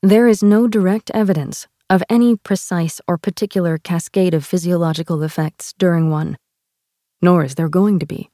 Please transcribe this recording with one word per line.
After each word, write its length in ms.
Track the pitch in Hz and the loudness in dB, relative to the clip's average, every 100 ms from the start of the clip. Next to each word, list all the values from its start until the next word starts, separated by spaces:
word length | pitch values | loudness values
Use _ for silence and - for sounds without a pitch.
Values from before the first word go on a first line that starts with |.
there 260 | 196 214 240 | 4 4 4
is 140 | 214 | 4
no 260 | 208 208 240 | 4 4 2
direct 440 | 214 185 214 - | 2 0 0 -4
evidence 540 | 214 208 170 139 - - _ _ | -2 0 0 -4 -10 -16 _ _
of 100 | 185 - | 0 2
any 260 | 233 240 226 | 2 4 2
precise 640 | - 196 - 180 165 - - | -2 -4 -2 -4 -4 -6 -6
or 120 | 175 | -4
particular 580 | - - 202 196 170 160 | -4 -6 -4 -2 -2 -4
cascade 560 | - 170 - 196 185 | -4 -4 -2 0 0
of 100 | 160 | 0
physiological 800 | 139 185 170 180 170 160 165 160 | -2 -4 -2 0 0 -4 -4 -4
effects 540 | 156 - 156 _ - - | -4 -4 -6 _ -20 -2
during 320 | 185 170 160 | 0 2 0
one, 300 | 151 156 139 _ _ _ _ _ _ _ _ | 0 -4 -8 _ _ _ _ _ _ _ _
nor 220 | 175 180 | 2 2
is 100 | 143 | 0
there 160 | 135 165 | -4 -2
going 300 | 180 202 196 | 0 2 0
to 80 | 151 | -4
be. 240 | - - | -10 -14